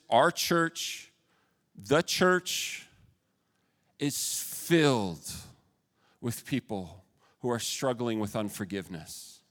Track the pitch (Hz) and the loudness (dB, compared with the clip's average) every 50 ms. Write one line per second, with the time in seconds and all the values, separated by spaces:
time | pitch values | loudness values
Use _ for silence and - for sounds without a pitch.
0 | _ - 113 123 151 175 - - - - 175 170 165 165 - - - - - - | _ 4 6 6 6 6 4 0 0 2 2 2 2 0 -2 -6 -8 -8 -10 -12
1 | - - _ _ _ _ _ _ _ _ _ _ _ _ _ - 98 101 139 165 | -14 -20 _ _ _ _ _ _ _ _ _ _ _ _ _ -10 -2 2 2 2
2 | - - - - 185 180 180 180 180 - - - - - - - - - _ _ | 2 2 2 4 4 4 4 4 2 -2 -4 -4 -4 -6 -8 -12 -14 -18 _ _
3 | _ _ _ _ _ _ _ _ _ _ _ _ _ _ _ _ _ _ _ - | _ _ _ _ _ _ _ _ _ _ _ _ _ _ _ _ _ _ _ -6
4 | 143 143 - - - - - - - - - - - - 170 165 151 143 127 110 | -4 -4 -2 -4 -4 -4 -4 -6 -6 -8 -10 -8 0 4 6 6 6 6 6 4
5 | 98 90 80 73 - - - - - - - _ _ _ _ _ _ _ _ _ | 2 -2 -4 -8 -10 -12 -12 -12 -14 -18 -20 _ _ _ _ _ _ _ _ _
6 | _ _ _ _ - 120 - - - - 143 120 - - 107 98 90 80 - - | _ _ _ _ -6 -6 -6 -6 -6 -4 -4 -4 -4 -4 -6 -6 -6 -8 -12 -18
7 | _ _ _ _ _ _ _ _ - 123 117 113 - - - - 143 131 120 113 | _ _ _ _ _ _ _ _ -2 -2 -2 -2 -2 -4 -4 -2 0 0 0 0
8 | 120 117 110 107 104 101 - 110 107 104 - - 104 87 98 98 87 85 90 78 | -2 -2 0 -2 -2 -2 -2 -4 -4 -4 -6 -8 -8 -6 -6 -6 -8 -8 -12 -12
9 | 78 - - - - - - - _ _ | -12 -14 -16 -16 -16 -18 -20 -20 _ _